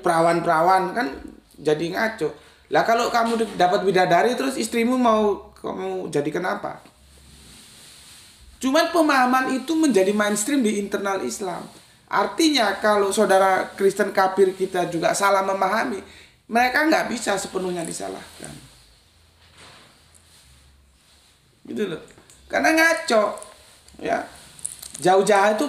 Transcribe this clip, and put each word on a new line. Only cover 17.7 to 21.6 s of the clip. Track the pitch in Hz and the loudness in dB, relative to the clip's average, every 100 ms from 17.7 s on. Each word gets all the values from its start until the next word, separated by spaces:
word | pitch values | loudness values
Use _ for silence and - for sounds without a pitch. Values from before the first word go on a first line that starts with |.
| 175 170 | -6 -8
disalahkan. | 175 185 - - - - - - - _ _ _ _ _ _ _ - - - - _ _ - _ - - _ _ _ _ _ _ _ _ _ _ _ | -8 -10 -12 -16 -18 -18 -18 -20 -20 _ _ _ _ _ _ _ -20 -20 -20 -20 _ _ -20 _ -20 -20 _ _ _ _ _ _ _ _ _ _ _